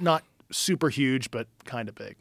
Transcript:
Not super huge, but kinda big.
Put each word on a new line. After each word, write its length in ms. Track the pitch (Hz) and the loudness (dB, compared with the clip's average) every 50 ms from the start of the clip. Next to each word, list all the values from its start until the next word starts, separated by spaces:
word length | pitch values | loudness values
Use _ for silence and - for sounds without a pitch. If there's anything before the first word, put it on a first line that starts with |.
Not 220 | 180 170 160 156 - _ _ _ _ _ | 2 2 2 2 0 _ _ _ _ _
super 380 | - - - - 185 139 - 151 | -6 -4 0 0 2 4 2 2
huge, 420 | - 135 143 131 131 135 123 - | 2 2 2 2 2 0 -2 -4
but 180 | - 120 117 - _ _ - | -6 -8 -8 -8 _ _ -16
kinda 260 | - - 120 113 104 104 | -12 -10 -8 -8 -10 -10
big. 240 | - 104 101 - - | -12 -14 -14 -14 -14